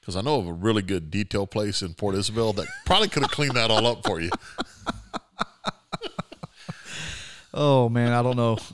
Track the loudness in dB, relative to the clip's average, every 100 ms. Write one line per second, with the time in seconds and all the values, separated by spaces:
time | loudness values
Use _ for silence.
0 | -8 -4 0 0 0 -2 2 2 2 -4
1 | -2 -4 -2 -2 -2 -2 -2 -4 -6 -4
2 | -2 0 -2 0 0 0 -4 -6 2 2
3 | 4 0 0 0 0 2 4 6 4 2
4 | -2 -2 -2 -4 -8 -12 -12 -10 -10 -10
5 | -10 -12 _ -8 -8 _ -10 -10 -12 -10
6 | -10 -10 -12 -12 -18 -16 -16 -14 -12 -12
7 | -10 -10 -14 -18 -8 0 4 6 6 4
8 | 4 4 2 2 2 2 -4